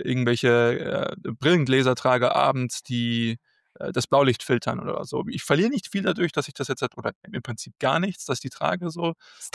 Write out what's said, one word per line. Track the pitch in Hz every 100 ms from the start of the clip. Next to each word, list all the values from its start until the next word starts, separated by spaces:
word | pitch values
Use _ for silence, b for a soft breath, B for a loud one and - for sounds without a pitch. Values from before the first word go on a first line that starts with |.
irgendwelche, | - 127 120 120 127 120 117 127 - - - -
äh, | - 117
Brillengläser | 147 175 127 131 127 123
trage | 135 123 123 -
abends, | 139 131 123 -
die, | - 123 117 117 117 117 _ _ _ -
äh, | -
das | - -
Blaulicht | 139 139 117
filtern | - 123 - 120
oder | 139 - -
so. | 127 185
Ich | -
verliere | - 151 220
nicht | 277 -
viel | 196
dadurch, | 190 165 175
dass | - -
ich | -
das | 135
jetzt | 135
halt, | 131 -
oder | 117 - -
im | 143
Prinzip | 120 110 - -
gar | 131 151
nichts, | 190 - -
dass | 120
ich |
die | 135
trage | - 151 180 175
so. | 170 170 165 B B -